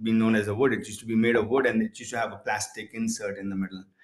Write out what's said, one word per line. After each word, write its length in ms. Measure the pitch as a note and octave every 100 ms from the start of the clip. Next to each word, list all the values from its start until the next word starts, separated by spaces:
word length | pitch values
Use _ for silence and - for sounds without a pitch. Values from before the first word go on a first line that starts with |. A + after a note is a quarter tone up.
be 100 | A2
known 220 | A2+ A2+
as 140 | G#2+ G#2
a 60 |
wood. 180 | G#2 C3+
It 140 | G#2+ -
used 140 | G2+
to 60 | A2+
be 100 | A2+
made 200 | A2+ A#2
of 120 | G#2
wood, 180 | C3+ B2
and 160 | A2
it 160 | A2 -
used 140 | A2
to 60 | A#2
have 140 | G#2+
a 40 | -
plastic 540 | A#2 G#2 - A2 G#2+
insert 440 | A2+ A2+ A2 G2+ G2
in 140 | G2
the 60 | F#2+
middle. 280 | F#2+ F#2+ - _